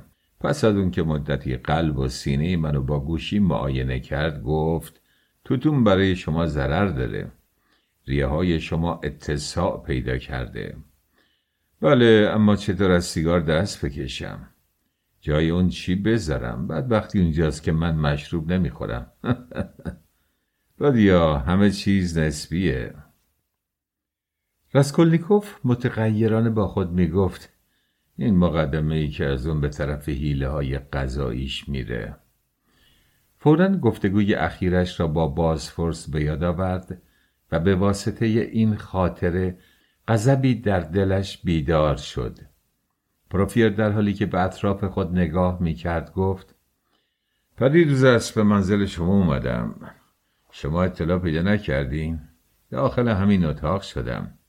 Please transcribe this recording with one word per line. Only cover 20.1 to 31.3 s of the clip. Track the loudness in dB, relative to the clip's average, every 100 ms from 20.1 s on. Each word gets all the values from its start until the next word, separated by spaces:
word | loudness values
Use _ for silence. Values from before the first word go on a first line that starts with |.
| _ _ _ _ _ _ -2
رادیا، | 2 6 6 6 4 2
همه | 0 2 2
چیز | 2 0 0 0 0
نسبیه. | -2 -2 -6 -2 -2 -2 -6 -12 -20 _ _ _ _ _ _ _ _ _ _ _ _ _ _ _ _
راسکولنیکوف | 0 2 4 4 4 2 0 0 -4
متغیرانه | -2 0 -2 -2 0 2 2 2 2
با | 0 -2
خود | -2 -2
می‌گفت: | 0 2 2 0 -2 -16 _ _ _ _ _ _ -6
«این | 0 2
مقدمه‌ای | 2 2 -2 -2 -2 -2 -2
که | -4 -4
از | -2 -2
اون | -2
به | -2
طرف | -4 -6 -6 -6
حیله‌های | -4 -2 -2 -2 -4 -4 -6
قضاییش | -6 -6 -6 -4 -4